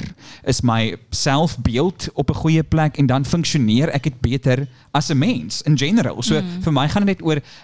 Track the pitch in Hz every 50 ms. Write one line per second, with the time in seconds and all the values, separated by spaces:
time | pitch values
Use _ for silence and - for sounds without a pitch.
0 | - - - - - - - - - - 127 - 127 120 113 113 110 110 82 -
1 | - - - - - 147 135 147 170 - - 120 123 127 113 123 156 190 - -
2 | - - - - 147 - 151 - - 160 160 160 156 - - 156 156 151 - -
3 | 143 123 127 139 135 - - 170 147 - - 151 117 107 110 123 156 165 - 135
4 | - 160 127 - - 117 131 135 - 135 127 127 143 127 - - - _ - 143
5 | - - 151 127 147 233 247 - 76 104 - - - 151 156 127 139 156 214 240
6 | 143 110 73 113 120 220 - - - 175 175 185 185 170 147 127 143 151 - 208
7 | 202 202 190 - 165 160 151 143 - - - -